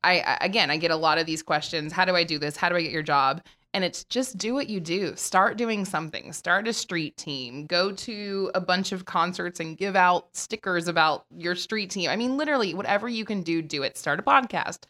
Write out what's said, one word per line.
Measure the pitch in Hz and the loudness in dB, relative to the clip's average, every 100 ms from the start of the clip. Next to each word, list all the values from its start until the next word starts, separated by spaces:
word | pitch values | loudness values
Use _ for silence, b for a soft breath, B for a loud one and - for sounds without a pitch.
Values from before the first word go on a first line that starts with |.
I, | 180 180 | 2 4
I, | - - | 2 0
again, | 185 220 151 | 2 2 2
I | 156 | 2
get | 165 | 2
a | 160 | 2
lot | 160 160 | 4 4
of | 165 | 2
these | 156 | -2
questions. | - 151 - 165 151 | -2 -2 -2 -4 -2
"How | 185 185 | 2 4
do | 180 | 4
I | |
do | 165 151 | 2 0
this? | 147 147 | -4 0
How | 175 | 0
do | 175 | 2
I | |
get | 165 | 0
your | 160 | -2
job?" | 156 143 135 156 - b b | 2 4 4 2 -6 b b
And | 196 | -2
it's | 180 - - | -2 -4 -6
just | 240 254 185 | -2 -2 -2
do | 208 | -2
what | 269 262 | -2 -2
you | 202 | -4
do. | 160 180 180 - | -2 -2 -2 -4
Start | - 185 208 214 | 0 4 4 2
doing | 226 214 190 | -2 0 -2
something. | 156 160 - - | -2 -4 -8 -10
Start | 147 170 185 226 | -6 0 2 2
a | |
street | 220 - 175 151 - | -4 -4 -4 -4 -8
team. | - 139 123 131 151 | -10 -8 -8 -10 -2
Go | 175 190 | 0 0
to | 196 - 208 202 196 190 185 | -2 -10 -8 -6 -4 -2 -2
a | |
bunch | 180 185 190 | 0 0 0
of | 185 - | -6 -4
concerts | 175 175 185 175 - | 0 0 -2 -6 -6
and | 160 160 | -8 -4
give | 196 190 | 0 4
out | 180 180 - - | 6 4 0 -12
stickers | - 214 196 175 170 | -8 -6 -2 0 0
about | 165 160 147 - 170 | 4 4 2 -4 -8
your | 170 | -4
street | 180 - 220 185 | -4 -4 -4 -4
team. | 196 165 | -4 -2
I | 190 | 0
mean, | 247 269 | 0 0
literally, | 302 277 196 | 0 2 0
whatever | 165 - 202 226 | -2 0 0 0
you | 226 220 | -6 -4
can | 208 | -4
do, | 165 165 | 0 -2
do | 160 147 | -2 -2
it. | 139 - | -4 -4
Start | 156 151 | -2 0
a | |
podcast. | - 277 254 170 - - - | 6 4 4 -2 -4 -6 -14